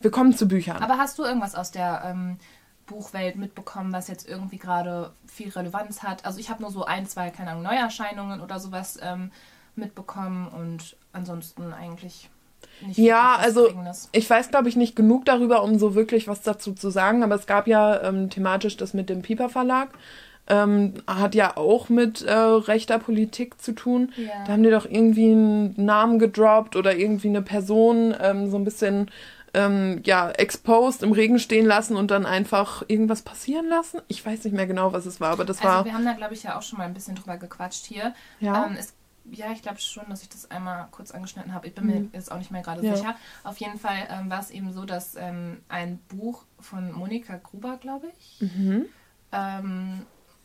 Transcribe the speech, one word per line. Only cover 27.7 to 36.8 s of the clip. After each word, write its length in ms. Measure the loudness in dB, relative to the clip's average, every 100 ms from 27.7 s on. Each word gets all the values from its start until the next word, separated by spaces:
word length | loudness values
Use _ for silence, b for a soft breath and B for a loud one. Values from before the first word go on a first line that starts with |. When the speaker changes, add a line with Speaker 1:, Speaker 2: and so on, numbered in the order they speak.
| 4 6 6 2 2
Speaker 1:
ähm, 320 | 0 0 0
so 60 | -2
ein 80 | -2
bisschen, 440 | 0 0 0 -2 B B B B
ähm, 480 | 0 2 2 0 -2
ja, 280 | 2 2 2
exposed, 720 | 0 0 0 4 4 4 2
im 120 | 2
Regen 260 | 4 6 4
stehen 260 | 4 4 6
lassen 300 | 4 2 -2
und 160 | 2
dann 140 | 0 0
einfach 580 | -2 0 0 0 -4 -2
irgendwas 320 | 0 2 0
passieren 460 | -6 -14 -6 -4 0
lassen. 320 | -2 -2 -8 -12
Ich 160 | -10 -8
weiß 180 | -8
nicht 80 | -4
mehr 140 | -2 -2
genau, 240 | 0 0
was 140 | -2 -6
es 160 | -4
war, 80 | -2
aber 140 | -2 -2
das 140 | -2
Speaker 2:
Also 100 | 2
Speaker 1:
war 160 | 2 2
Speaker 2:
wir 80 |
haben 100 | -2
da, 80 | -4
glaub 200 | -4 -8
ich, 100 | -12
ja 140 | -10 -10
auch 40 |
schon 160 | -10
mal 80 | -10